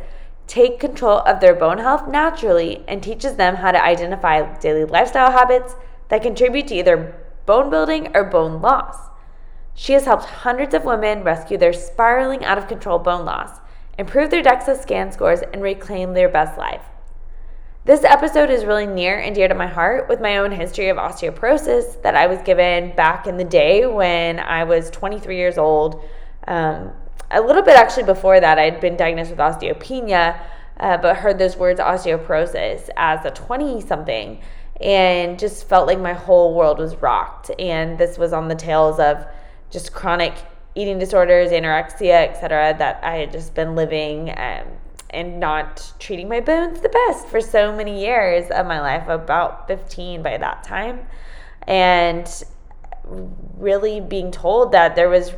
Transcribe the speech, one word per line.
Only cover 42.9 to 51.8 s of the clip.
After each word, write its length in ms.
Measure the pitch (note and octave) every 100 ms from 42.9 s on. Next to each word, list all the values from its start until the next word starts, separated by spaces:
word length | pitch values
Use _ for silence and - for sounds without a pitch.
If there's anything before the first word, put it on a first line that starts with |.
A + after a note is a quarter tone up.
| -
I 140 | D#3 E3
had 160 | D3
just 240 | D#3+ D#3+ -
been 180 | D#3+
living, 560 | E3 D#3+ D#3 D3+ D3+ E3 -
um, 300 | A#2+ C#2+ - - - - -
and 240 | - F3 F3
not 540 | D#3+ D#3 D#3 - - -
treating 280 | - F3+ F#3
my 140 | A#3
bones 400 | A#3+ E4 E4+ E4
the 80 | A4
best 380 | A#4 A#4+ - -
for 100 | A3+
so 320 | A3 A3 G#3
many 300 | G#3+ G#3 G3+
years 500 | G#3 B3 F#3+ F3 F3
of 140 | -
my 160 | F3 D#3+
life, 260 | C#3+ D3+ E3
about 600 | D#3+ D#3+ E3 E3+ - -
fifteen 540 | F#3+ - - F3+ E3+
by 160 | D#3+ -
that 260 | - -
time. 360 | - F#3 A3 B3 - - - - - - -
And 580 | F#3+